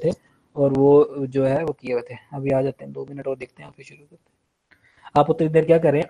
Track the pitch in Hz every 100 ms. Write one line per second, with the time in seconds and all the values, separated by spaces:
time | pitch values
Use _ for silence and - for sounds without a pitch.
0 | 160 185 _ _ _ 147 139 135 139 147
1 | - 143 131 135 131 147 160 - 127 120
2 | 120 117 _ 139 135 135 135 - 139 135
3 | 135 143 135 131 131 - 147 143 139 143
4 | 147 170 _ _ _ _ _ _ _ _
5 | - 147 143 160 156 160 160 165 165 143